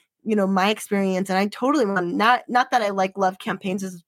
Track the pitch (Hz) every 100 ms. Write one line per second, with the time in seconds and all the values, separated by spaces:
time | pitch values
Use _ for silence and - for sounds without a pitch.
0 | _ _ 220 208 190 196 202 220 - 202
1 | 196 185 196 190 208 - 254 302 202 190
2 | 175 190 220 247 - 247 254 247 202 196
3 | 190 196 190 190 214 196 196 185 190 175